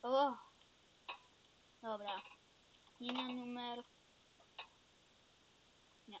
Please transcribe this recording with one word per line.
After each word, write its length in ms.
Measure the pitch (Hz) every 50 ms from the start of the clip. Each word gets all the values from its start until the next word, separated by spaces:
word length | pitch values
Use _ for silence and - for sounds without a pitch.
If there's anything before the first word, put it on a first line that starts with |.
O! 340 | - 240 262 269 285 277 240 220 - - - - - - - - - - - - - - - - - - - - - - - - - - - -
Dobra. 400 | - 226 220 208 208 202 196 196 - - - - - - - - - - - - - - - -
Linia 280 | 240 240 247 254 254 254
numer... 560 | 247 247 247 247 240 247 240 240 240 240 247 - - - - - - - - - - - - - - - - - - - - - - - - - - - - - - - - - - - - - - - - - - - - -
Nie. 100 | 202 -